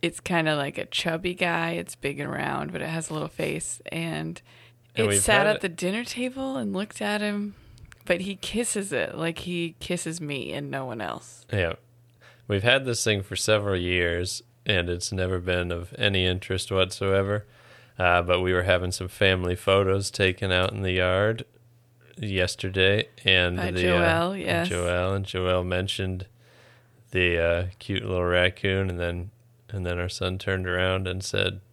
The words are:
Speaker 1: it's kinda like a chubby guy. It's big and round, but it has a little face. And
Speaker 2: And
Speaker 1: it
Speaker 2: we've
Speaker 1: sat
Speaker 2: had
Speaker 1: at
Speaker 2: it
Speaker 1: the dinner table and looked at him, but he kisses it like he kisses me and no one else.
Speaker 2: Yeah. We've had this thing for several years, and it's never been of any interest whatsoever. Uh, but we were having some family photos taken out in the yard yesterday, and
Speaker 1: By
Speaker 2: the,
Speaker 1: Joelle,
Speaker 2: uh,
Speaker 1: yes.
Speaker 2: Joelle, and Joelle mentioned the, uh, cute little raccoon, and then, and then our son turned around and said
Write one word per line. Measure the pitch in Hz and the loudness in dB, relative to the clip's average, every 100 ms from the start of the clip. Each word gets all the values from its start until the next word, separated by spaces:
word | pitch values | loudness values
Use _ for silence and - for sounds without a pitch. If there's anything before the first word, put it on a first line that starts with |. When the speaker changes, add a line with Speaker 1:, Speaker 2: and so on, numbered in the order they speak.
Speaker 1:
it's | 170 165 | -4 -4
kinda | - 175 160 151 | -2 0 2 0
like | 139 - | -2 -6
a | - | -6
chubby | - 180 165 180 | -4 -2 -2 -4
guy. | 180 180 170 165 | -2 -2 0 -2
It's | 170 175 - | -4 -6 -6
big | 139 139 | -6 -6
and | 139 | -6
round, | 139 143 139 147 | -4 -4 -4 -6
but | 180 | -6
it | 156 | -6
has | 160 160 | -6 -6
a | |
little | 156 156 | -6 -8
face. | - 151 147 - - - | -6 -4 -4 -8 -10 -10
And | 160 165 156 160 170 - - - _ _ - | -6 -6 -6 -8 -10 -16 -20 -20 _ _ 0
Speaker 2:
And | 110 | 2
Speaker 1:
it | |
Speaker 2:
we've | 101 | 4
Speaker 1:
sat | - 208 | 4 6
Speaker 2:
had | 202 | 6
Speaker 1:
at | 214 | 2
Speaker 2:
it | |
Speaker 1:
the | 190 | -2
dinner | 165 180 208 240 | -2 -2 -2 -6
table | - 254 254 269 269 | -4 -6 -4 -6 -4
and | 214 | -4
looked | 190 208 - | -4 -6 -6
at | 208 208 | -4 -2
him, | 208 208 208 196 - - - - - | -2 -2 -6 -10 -20 -20 -20 -20 -2
but | 175 | -2
he | 185 190 | -2 -8
kisses | - 220 233 214 190 | -6 -4 -2 -2 -2
it | 131 82 - | -2 -4 -4
like | 165 170 | -4 -4
he | 180 175 170 - | -6 -4 -4 -6
kisses | - 180 165 165 | -6 -6 -4 -8
me | 151 139 69 | -6 -6 -6
and | 101 143 | -8 -6
no | 135 131 | -6 -6
one | 113 | -6
else. | 92 58 - - - | -6 -8 -12 -20 -6
Speaker 2:
Yeah. | 104 85 - _ _ _ _ - - - | 0 0 -2 _ _ _ _ -20 -20 -2
We've | 101 | 2
had | 107 131 131 | 4 4 4
this | 113 | 0
thing | - 104 | 2 2
for | 95 95 | 0 -4
several | - 107 101 95 | 2 2 4 0
years, | 87 90 87 85 90 - - _ - | 2 2 2 0 -2 -6 -12 _ -2
and | 98 87 | 0 0
it's | 87 - | -2 -4
never | 95 92 92 | -2 0 -2
been | 87 90 87 | 0 0 0
of | 85 87 - | -4 -6 -2
any | 107 95 92 | 0 2 2
interest | 90 - 92 - | 0 -2 -4 0
whatsoever. | 95 92 - 98 98 98 104 - - - - - - | 2 2 0 2 2 2 -2 -6 -20 -20 -20 -20 0
Uh, | 90 87 | 4 4
but | 87 90 | 4 2
we | 92 | 4
were | 90 | 2
having | 90 90 90 | 4 2 2
some | 90 92 | -4 -8
family | - 98 92 90 90 | 2 4 4 2 -2
photos | - 98 95 98 98 | 4 4 6 2 0
taken | - 98 90 95 | 2 2 2 0
out | 90 92 | 2 2
in | 104 | 0
the | 95 | 0
yard | 92 90 92 104 113 - _ _ _ _ _ - - | 2 2 2 2 0 -8 _ _ _ _ _ -20 -10
yesterday, | 107 95 90 - 98 95 95 104 - - | -4 0 0 0 -4 2 4 4 0 -2
and | - 92 90 90 | 4 6 4 0
Speaker 1:
By | 87 | -2
Speaker 2:
the, | 90 | 2
Speaker 1:
Joelle, | 90 175 170 165 170 | 2 4 4 2 0
Speaker 2:
uh, | |
Speaker 1:
yes. | 196 - 170 175 | -2 -2 0 0
Speaker 2:
Joelle, | 90 87 87 90 98 | 0 0 0 0 -2
and | 95 | -2
Joelle | 92 90 90 90 | -2 0 0 0
mentioned | 90 95 - 95 92 92 _ _ - - - _ _ _ | -2 -2 -2 -4 -4 -8 _ _ -20 -20 -20 _ _ _
the, | 92 90 85 | 2 4 4
uh, | 82 85 90 - | 2 2 -2 -6
cute | - 98 104 | -6 -4 -2
little | 90 90 | 0 2
raccoon, | 90 90 - 98 95 95 | 4 2 2 0 2 0
and | 87 | -2
then, | 87 87 90 _ _ _ _ | -4 -4 -8 _ _ _ _
and | 101 90 | -6 -4
then | 87 | -2
our | 90 | -4
son | - 92 92 | -2 -4 -2
turned | - 95 92 | -2 -2 0
around | 90 92 92 92 | 0 2 2 0
and | 92 | -4
said | 95 101 95 95 - | -2 0 0 -2 -12